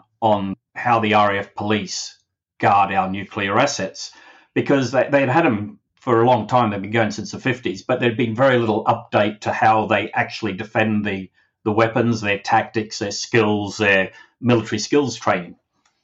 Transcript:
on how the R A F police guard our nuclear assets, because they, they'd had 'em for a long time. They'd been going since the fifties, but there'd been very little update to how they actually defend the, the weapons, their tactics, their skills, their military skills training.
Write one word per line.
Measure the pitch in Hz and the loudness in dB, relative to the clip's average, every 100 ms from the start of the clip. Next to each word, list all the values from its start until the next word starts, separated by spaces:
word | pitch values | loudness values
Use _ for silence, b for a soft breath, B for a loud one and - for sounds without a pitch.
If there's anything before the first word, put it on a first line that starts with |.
| _ - | _ -4
on | 110 104 98 95 _ - | 0 0 -2 -8 _ -6
how | 123 117 | 0 0
the | 107 107 | 2 4
R | 104 | 2
A | 98 | 0
F | 101 - | -6 -6
police | 104 107 90 - - - _ _ _ - | -2 -2 -4 -10 -12 -16 _ _ _ -2
guard | 113 101 95 | 2 4 2
our | 95 95 | 0 -2
nuclear | 98 95 104 98 110 | -4 -8 -6 -2 0
assets, | - - 95 - - B B B B | 0 -2 -8 -8 -16 B B B B
because | 135 - 139 120 | -4 0 0 2
they, | 131 123 | 0 2
they'd | 143 131 | 2 2
had | 143 165 | 2 2
'em | 104 104 - _ _ | 0 -4 -12 _ _
for | - 113 | 0 4
a | 123 | 4
long | 117 107 | 2 2
time. | 123 110 | 2 2
They'd | 101 | -2
been | 101 | -2
going | 117 107 | 0 0
since | - 101 | -4 -10
the | 107 | -6
fifties, | 131 123 101 95 | -4 -4 -6 -6
but | - - | -4 0
there'd | 120 110 | 0 0
been | 113 107 | -2 2
very | 135 123 | 2 4
little | 110 107 - | 2 0 0
update | 113 - 113 104 - | -2 0 0 0 -2
to | 110 | -6
how | - 113 110 101 | 2 2 4 2
they | 104 107 | 0 -2
actually | 120 117 - 110 | -4 -4 -4 -6
defend | 92 107 113 110 104 | -6 -4 0 0 0
the, | 104 95 92 _ _ _ | -2 -6 -10 _ _ _
the | 110 | -2
weapons, | 107 113 127 117 110 | 2 2 2 0 0
their | 104 98 | -2 -2
tactics, | - 110 107 113 107 - | 0 0 0 -4 -6 -6
their | 101 | -6
skills, | - - 117 107 104 101 95 | -6 0 2 2 0 -2 0
their | 104 95 92 B B B | 2 4 2 B B B
military | 113 117 113 107 | 0 0 0 -6
skills | - 147 131 - | 0 0 0 -2
training. | - 95 87 - _ _ _ _ | -2 -2 -4 -18 _ _ _ _